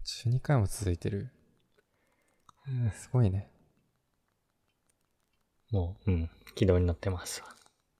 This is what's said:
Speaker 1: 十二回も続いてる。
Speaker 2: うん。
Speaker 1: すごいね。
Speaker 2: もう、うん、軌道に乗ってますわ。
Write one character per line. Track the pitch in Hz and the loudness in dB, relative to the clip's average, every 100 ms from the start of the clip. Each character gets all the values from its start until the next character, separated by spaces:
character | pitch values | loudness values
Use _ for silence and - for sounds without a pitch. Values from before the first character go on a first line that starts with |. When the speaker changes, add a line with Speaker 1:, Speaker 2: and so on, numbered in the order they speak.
Speaker 1:
十 | - - 117 | -12 -6 -2
二 | 127 | 0
回 | - 143 | 2 2
も | 98 | 2
続 | - 95 | 0 -2
い | 87 | -2
て | 110 | -2
る。 | 101 127 - _ _ _ _ _ _ _ _ _ _ _ _ 139 | -4 -6 -14 _ _ _ _ _ _ _ _ _ _ _ _ -8
Speaker 2:
う | 127 117 | -2 -2
ん。 | |
Speaker 1:
す | - - | -4 -2
ご | 127 | 2
い | 110 | 4
ね。 | 95 - _ _ _ _ _ _ _ _ _ _ _ _ _ _ _ _ _ _ _ _ _ - | 2 -6 _ _ _ _ _ _ _ _ _ _ _ _ _ _ _ _ _ _ _ _ _ -4
Speaker 2:
も | 104 87 98 - | -2 -2 -4 0
う、 | |
う | 87 | 0
ん、 | 82 - - - | 0 -8 -12 0
軌 | 98 | 4
道 | 87 | 6
に | 90 | 4
乗 | |
っ | 85 | 0
て | - | -4
ま | 87 - | -6 -8
す | - | -12
わ。 | - - _ _ _ _ | -14 -20 _ _ _ _